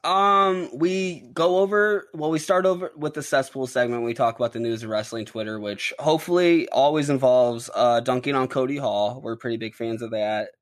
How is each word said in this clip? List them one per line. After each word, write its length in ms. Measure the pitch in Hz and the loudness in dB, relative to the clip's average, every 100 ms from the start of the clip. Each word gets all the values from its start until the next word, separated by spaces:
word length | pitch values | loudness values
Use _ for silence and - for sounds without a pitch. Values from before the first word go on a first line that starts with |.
Um, 640 | 156 190 202 196 196 185 170 | 0 2 4 4 4 0 -6
we 560 | 131 170 190 185 170 - | -2 0 0 -2 -6 -10
go 240 | - 175 180 | 0 2 4
over, 480 | 196 208 208 202 - | 2 2 2 0 -6
well, 160 | 165 151 | -6 -2
we 80 | 160 | -2
start 260 | 156 185 | 0 2
over 280 | 185 180 180 151 | 2 0 -6 -8
with 180 | 147 | -8
the 80 | 151 | -6
cesspool 440 | 143 139 131 135 127 | -2 -2 -2 -6 -4
segment. 380 | 127 120 120 | 0 0 0
We 100 | 117 | -4
talk 220 | 117 120 113 | 0 -2 0
about 160 | 120 | -4
the 80 | 113 | -2
news 240 | 117 113 | -4 -4
of 40 | 113 | -4
wrestling 380 | 107 110 113 110 | -4 -4 -10 -8
Twitter, 320 | 113 107 110 | -8 -8 -6
which 340 | 104 101 - - | -8 -6 -8 -4
hopefully 720 | 147 156 165 175 175 170 - | 0 0 2 2 4 4 2
always 420 | 123 139 156 143 | 2 4 2 0
involves, 580 | 139 127 127 120 117 120 | 2 4 6 4 0 -6
uh, 260 | 101 120 117 | 0 2 4
dunking 360 | 123 127 135 135 | 2 -2 0 0
on 100 | 127 | 0
Cody 300 | 139 131 143 | 0 -2 -2
Hall. 440 | 127 101 104 123 | -2 0 -2 -2
We're 160 | 117 113 | -8 -8
pretty 200 | 123 113 | -6 -6
big 180 | 110 | -6
fans 280 | - 113 113 | -8 -6 -6
of 100 | 113 | -6
that. 380 | 110 104 107 104 _ | -4 -2 -2 -6 _